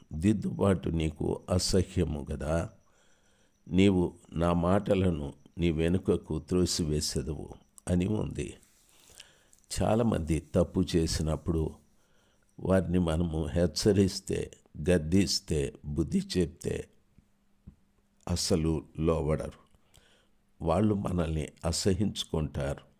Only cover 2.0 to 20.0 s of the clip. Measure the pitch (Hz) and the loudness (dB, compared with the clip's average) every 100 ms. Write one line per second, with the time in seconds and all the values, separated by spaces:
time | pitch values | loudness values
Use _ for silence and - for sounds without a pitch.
2 | 80 73 69 71 69 82 - - _ _ | -2 -2 -6 -6 -2 -2 -4 -10 _ _
3 | _ _ _ _ _ _ - 90 98 92 | _ _ _ _ _ _ -2 4 6 6
4 | 87 - - - 85 87 85 98 - 95 | 2 -2 -8 0 2 2 4 2 2 2
5 | 92 78 71 - - - 85 78 82 90 | 2 0 -4 -12 -14 -2 0 2 2 2
6 | - 87 - 78 76 90 87 - 80 76 | 0 -2 -2 -6 -2 0 2 0 0 0
7 | - 80 67 71 50 - _ _ - 90 | -2 -4 -6 -8 -10 -16 _ _ -2 0
8 | 95 107 - - - - _ _ _ _ | 0 -2 -4 -6 -10 -12 _ _ _ _
9 | - - - _ _ _ - - 98 110 | -20 -20 -20 _ _ _ -10 -2 0 2
10 | 117 95 80 78 - 95 87 95 87 87 | 2 0 0 -2 0 0 0 0 0 0
11 | 82 - 78 76 - 82 78 - _ _ | 0 0 -2 -2 -2 -2 -2 -6 _ _
12 | _ _ _ _ _ - 87 95 87 90 | _ _ _ _ _ -8 0 2 2 0
13 | 85 80 87 80 73 82 87 - 113 98 | 2 0 0 -2 -2 0 0 2 2 4
14 | 95 - - 85 - - _ - 76 90 | 2 0 -6 -6 -8 -12 _ -6 0 2
15 | 78 95 90 - - 78 69 - 73 73 | 4 2 2 0 -2 -2 -2 -6 -8 -4
16 | 78 190 - 90 80 - - - - _ | -2 -2 -2 -2 -2 -4 -8 -6 -8 _
17 | _ _ _ _ _ _ - - _ _ | _ _ _ _ _ _ -20 -20 _ _
18 | _ _ - 87 - 92 78 80 - - | _ _ -4 -2 0 0 2 0 -4 -2
19 | 80 80 73 78 64 - _ _ _ - | 0 0 0 -2 -4 -12 _ _ _ -20